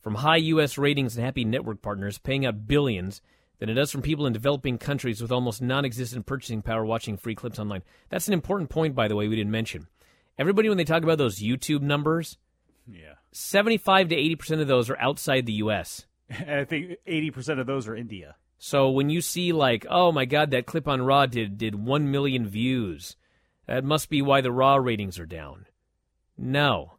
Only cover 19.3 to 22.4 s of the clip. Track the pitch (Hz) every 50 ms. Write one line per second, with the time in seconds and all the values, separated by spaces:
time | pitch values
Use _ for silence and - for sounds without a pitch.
19.3 | - 175 180 175 165 160 143 127 120 110 - - - 180 180 175 160 143 131 123
20.3 | 139 147 156 156 135 123 127 - - 165 135 147 139 131 127 131 139 143 139 127
21.3 | 117 120 110 104 98 107 117 110 104 101 107 120 135 151 151 139 139 139 139 143
22.3 | 131 127